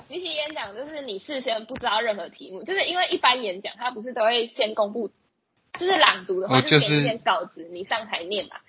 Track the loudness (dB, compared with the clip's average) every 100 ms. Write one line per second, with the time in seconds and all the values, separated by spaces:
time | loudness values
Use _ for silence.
0 | -12 -10 -6 -4 -6 -6 -10 -10 -10 -10
1 | -8 -8 -6 -6 -2 -4 -6 -4 0 0
2 | 0 -2 -6 -14 -16 -12 -4 -2 0 0
3 | 0 2 4 2 0 -6 -8 -6 -6 -6
4 | -6 2 4 4 0 -2 -2 0 -2 -2
5 | -8 _ _ _ _ _ _ -4 2 4
6 | 4 4 -2 -4 4 4 8 6 6 4
7 | 2 0 0 0 -2 -12 -14 -10 -4 -4
8 | -4 -6 -4 -4 -6 -12